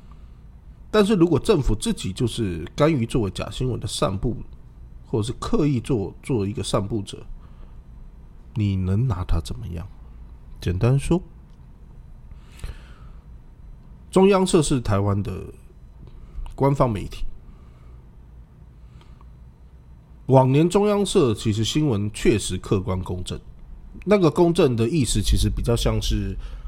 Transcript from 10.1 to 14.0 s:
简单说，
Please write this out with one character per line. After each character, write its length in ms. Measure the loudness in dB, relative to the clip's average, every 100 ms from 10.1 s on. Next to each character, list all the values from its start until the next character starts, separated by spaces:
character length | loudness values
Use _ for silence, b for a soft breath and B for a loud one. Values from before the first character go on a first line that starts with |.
| -18 -18 -20 -18 -8
简 160 | -4 2
单 180 | 2 2
说， 240 | 2 0 -2 -20 -20 -20 -20 -20 -20 -20 -20 -20 -20 B B B B B B B B B B -20 -20 -20 -20 -20 -20 -20